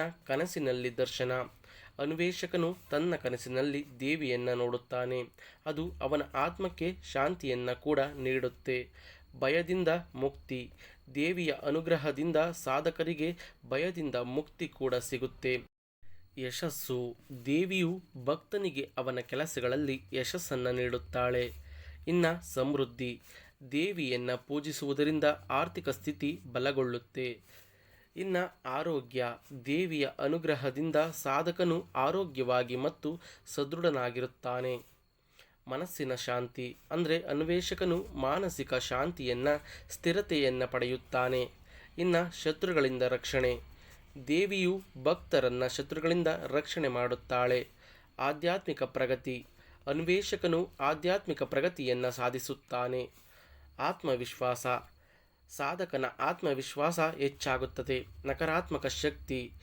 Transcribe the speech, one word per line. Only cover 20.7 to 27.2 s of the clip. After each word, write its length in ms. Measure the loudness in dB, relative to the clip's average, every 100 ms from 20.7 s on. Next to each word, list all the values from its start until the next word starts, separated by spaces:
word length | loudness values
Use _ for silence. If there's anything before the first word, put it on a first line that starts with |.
| 0 0 -2 -2 0 2 2 0 -6 -16 -16 -16 -8 0
ಇನ್ನ 180 | 4 4 2
ಸಮೃದ್ಧಿ, 800 | -2 0 2 2 -2 -4 -6 -6 -14 -20 -20 -20 -4
ದೇವಿಯನ್ನ 640 | 0 0 0 -2 0 0 -4
ಪೂಜಿಸುವುದರಿಂದ 880 | -2 -4 -2 -2 0 2 2 4 4 2 0
ಆರ್ಥಿಕ 400 | 0 0 -2 -4
ಸ್ಥಿತಿ 500 | -2 -4 -2 -2 -2 -4
ಬಲಗೊಳ್ಳುತ್ತೆ. 1000 | 0 2 2 2 -2 -6 -6